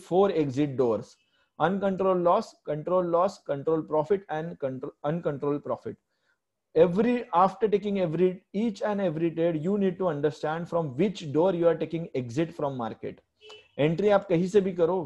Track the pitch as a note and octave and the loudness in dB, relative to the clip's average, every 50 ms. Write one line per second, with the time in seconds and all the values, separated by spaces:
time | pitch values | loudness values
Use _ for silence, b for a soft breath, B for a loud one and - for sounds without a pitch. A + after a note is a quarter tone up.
0 | - - E3 F#3 G3+ G3 F3 D#3+ D3+ C#3 B2 C#3 D3+ C#3+ C3 A#2 B2+ A#2 G#2+ G#2 | -2 0 2 2 4 4 2 0 0 0 0 -2 -2 -2 0 0 2 2 2 -2
1 | C#3 - - _ _ _ _ _ _ _ _ - D3 E3+ G3 G3 G3 G3 F#3+ F3+ | -4 -10 -20 _ _ _ _ _ _ _ _ 0 0 0 0 0 -2 -2 0 0
2 | F#3+ F#3+ F#3 F3+ F3 F3 F#3 A3+ A3 - - _ - - D3 D3+ D3+ E3+ F3+ F#3 | 2 2 2 2 4 4 2 2 0 -4 -14 _ -8 -8 -6 -6 -4 0 0 0
3 | F3 E3+ E3+ E3+ F#3 G3 - - _ - C#3+ C#3 C3+ D#3+ D#3+ D#3+ D#3 - D3 D#3 | 0 2 2 2 2 0 -2 -6 _ -6 -6 -4 -2 -2 -2 -2 -2 0 0 0
4 | D3 D3+ G#3 G3 - - D#3 D#3 E3 E3+ F3 - - C3 C3 C3 C#3 D3 - _ | 2 2 0 -2 -2 -6 -6 -6 -6 -8 -10 -6 -6 -6 -6 -6 -10 -12 -12 _
5 | - D3 D#3+ F3 - D#3+ C#3+ B2+ D3 C#3+ D3 C#3+ - B2+ A#2 - - - - - | -6 -4 -4 -2 -4 -4 -4 -4 -2 -4 -4 -4 -4 -6 -6 -6 -8 -12 -12 -14
6 | _ _ _ _ _ _ _ _ _ _ _ _ _ _ - D#3 F3 F3+ E3+ G3+ | _ _ _ _ _ _ _ _ _ _ _ _ _ _ 4 4 4 4 4 2
7 | A#3 B3 A#3+ A#3+ - - E3 E3+ F#3+ F#3 - - A3+ G3+ G#3 G3 G3+ G#3 G3+ G3 | 2 2 2 0 -2 0 2 4 4 4 2 0 -2 0 0 0 0 0 -2 0
8 | F3+ D#3+ D#3 E3 F#3 F#3 F3+ G#3 _ _ - G3 A3+ A#3+ G3 - - G#3+ G#3 G3 | -2 0 0 2 2 2 0 -2 _ _ -4 -2 -2 -2 -2 -4 -4 -2 -2 0
9 | G3 F3 D3+ D#3+ E3+ E3 D#3 E3 E3 F3 E3 D3+ D3 F#3 G#3 G3+ G3 F#3+ E3+ F#3+ | -2 -2 -2 0 -2 -2 0 0 0 0 0 0 -2 -2 0 0 0 0 0 0
10 | F#3 F3 D3 C#3+ D3 D3+ C#3+ - - D3+ D#3+ E3+ F3 - F3 E3+ E3 C#3+ A#2+ C3+ | -2 -2 -2 0 0 -2 -2 -2 -4 -4 -4 -4 -6 -4 -2 -2 -2 -2 0 0
11 | G3 A3 F3+ - F3 C#3+ C3+ D3+ F3 G3 F3+ E3+ E3+ E3+ E3 D#3+ D#3+ D#3 E3+ D#3+ | 0 0 0 -4 -8 -2 2 2 4 4 4 4 2 2 2 2 -2 -4 -4 -6
12 | E3 - - C3+ B2 A#2 A2+ D3+ E3 D#3+ - - D3 C#3 C3+ B2+ A2+ A2 A2+ - | -6 -4 -6 -6 -6 -4 -2 -2 -2 -2 -2 -4 -4 -4 -4 -4 -8 -8 -8 -10
13 | - G#2+ - - _ _ _ B B B B B B B B - C#3+ D#3+ E3+ D#3+ | -12 -12 -12 -12 _ _ _ B B B B B B B B 0 0 0 2 2
14 | G3+ G#3 G3+ G3 G3+ - F3 E3 F#3 F3+ G#3 G#3 F#3 G3 E3+ F3 E3 D#3+ F#3 F#3+ | 2 4 4 4 2 2 0 0 2 4 2 2 2 2 0 2 2 2 2 0
15 | D#3 | -4